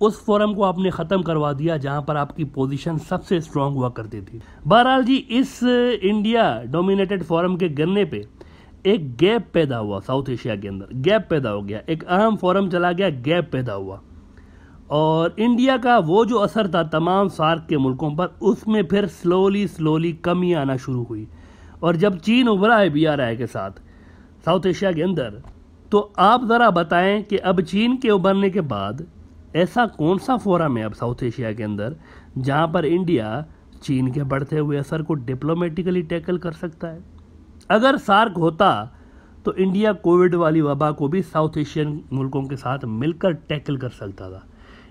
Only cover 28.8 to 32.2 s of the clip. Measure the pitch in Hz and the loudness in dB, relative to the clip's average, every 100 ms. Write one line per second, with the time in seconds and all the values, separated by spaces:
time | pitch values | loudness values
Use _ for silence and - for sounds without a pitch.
28.8 | 98 127 165 - - - - 151 180 - | -4 -6 -12 -18 -20 -20 -6 -2 0 2
29.8 | 233 - 156 196 - 254 208 175 160 120 | 0 0 0 0 0 -2 2 2 2 -2
30.8 | 110 104 120 123 127 113 113 110 107 104 | -4 -6 -6 -4 -6 -4 -6 -6 -6 -6
31.8 | 104 160 - - | -6 -10 -16 -20